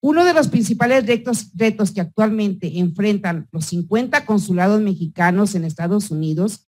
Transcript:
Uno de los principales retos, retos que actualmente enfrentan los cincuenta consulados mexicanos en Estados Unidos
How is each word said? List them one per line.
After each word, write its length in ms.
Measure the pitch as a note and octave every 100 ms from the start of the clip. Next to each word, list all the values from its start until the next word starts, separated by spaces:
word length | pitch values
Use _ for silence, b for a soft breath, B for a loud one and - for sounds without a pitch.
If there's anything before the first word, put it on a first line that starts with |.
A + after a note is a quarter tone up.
Uno 240 | C4+ D#4 F4+
de 80 |
los 160 | D#4+ C#4+
principales 580 | B3+ G3 A3+ A#3+ C4 A3
retos, 440 | A#3+ B3 A#3 - F3
retos 360 | A3 A3 G3
que 100 | -
actualmente 800 | E3+ - G#3+ G#3+ G#3 F#3 E3+ D#3+
enfrentan 680 | F3 E3+ G#3 G3+ F#3+ E3 -
los 100 | E3
cincuenta 600 | D#3 F3 E3+ G#3+ B3 D4 C#4+
consulados 560 | G#3+ - F3+ F#3 G#3+
mexicanos 760 | G#3+ E3+ E3 E3+ F3 F3+ G3+ F#3+
en 80 |
Estados 480 | D#3+ D#3 E3+ G#3 G3+
Unidos 560 | D#3 D#3 D#3 G3+ G#3 _